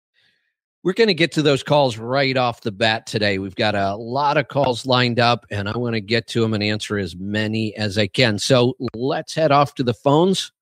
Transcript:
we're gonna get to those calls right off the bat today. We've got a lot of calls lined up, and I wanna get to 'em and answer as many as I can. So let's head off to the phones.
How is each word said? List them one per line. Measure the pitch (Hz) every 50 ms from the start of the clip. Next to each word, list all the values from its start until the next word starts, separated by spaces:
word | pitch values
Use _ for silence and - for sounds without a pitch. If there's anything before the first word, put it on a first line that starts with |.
| _ _ _ _ _ _ _ _ _ _ _ _ _ _ _ _ -
we're | 175
gonna | 190 - 226 214 190
get | 143 165 160 -
to | 165
those | 147 151 139 131 -
calls | - 151 147 143 131 110 107
right | 110 117 127 139 139 135 131
off | 131 123 123 117 -
the | - 117 98
bat | 95 113 110 110 113 - -
today. | - 113 104 104 101 95
We've | 98 98 90
got | - 113 107 101
a | 101 98 98 98
lot | 107 117 113 120 135 147 143 147
of | 151 135 -
calls | - 139 139 131 123 117 -
lined | 131 127 123 123 120 117 117
up, | 120 117 120 113 - -
and | 104 101 98 101
I | 110 117
wanna | 123 120 113 110
get | 101 98 117 117 113 -
to | - 117 113
'em | 110 110
and | 104
answer | 104 104 107 104 - - 107 104
as | 98 85 82
many | 90 95 101 104 107 110 107 110 110 110 107 - 107
as | 107 104 92 107
I | 107 95
can. | - - 131 113 104 98
So | - - 135 123 123 123 131 - 135 117 -
let's | 110 123 135 160 160 156 - -
head | 156 160 151 143
off | 143 143 139 -
to | - 135
the | 120 117
phones. | - - 143 139 151 170 190 190 - - - - _